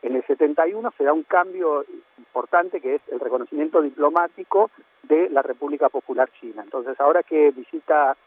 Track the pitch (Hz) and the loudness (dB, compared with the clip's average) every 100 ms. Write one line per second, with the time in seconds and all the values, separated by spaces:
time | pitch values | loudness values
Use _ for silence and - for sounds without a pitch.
0 | - 127 - - 151 147 165 208 233 _ | -4 -6 -2 0 0 2 -2 -2 -8 _
1 | 139 156 151 185 180 185 170 147 143 - | 0 0 0 0 0 -2 -2 -2 -6 -16
2 | _ _ - 127 117 175 175 175 131 143 | _ _ -10 -8 0 0 0 -4 -4 -4
3 | - 120 123 123 123 151 156 170 147 131 | -4 -8 -4 -4 -4 -4 0 0 0 0
4 | 147 165 170 - 185 196 220 _ _ _ | 0 2 -2 -6 -2 0 0 _ _ _
5 | - 151 185 143 135 127 143 147 139 143 | 0 0 2 0 0 -4 -6 0 0 0
6 | - 131 127 _ 120 107 107 135 123 131 | -6 -2 -2 _ -18 -16 -10 -10 -8 0
7 | 143 175 - 156 147 131 120 160 - 156 | 2 2 2 4 4 2 -10 -12 0 2
8 | 139 139 | 2 -2